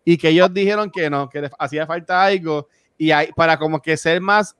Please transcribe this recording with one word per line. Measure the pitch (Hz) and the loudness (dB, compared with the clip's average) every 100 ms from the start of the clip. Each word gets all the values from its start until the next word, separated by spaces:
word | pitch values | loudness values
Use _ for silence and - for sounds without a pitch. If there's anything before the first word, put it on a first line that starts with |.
| - | 0
y | 165 | 2
que | 160 | 4
ellos | 165 185 | 4 4
dijeron | 185 196 208 208 | 2 0 0 -4
que | 180 156 | -4 -4
no, | 143 135 | -4 -6
que | 147 | -8
le | 143 - | -10 -8
hacía | 143 151 156 | -6 -6 -6
falta | 170 170 180 | -8 -2 0
algo | 196 196 160 151 143 _ _ - | 2 0 -2 -6 -8 _ _ -2
y | 156 | 2
ahí, | 151 160 - | 2 2 0
para | 165 156 | 2 2
como | 156 156 | -2 -4
que | 160 160 | -4 -2
ser | 165 175 | 0 0
más | 190 208 208 | 2 0 0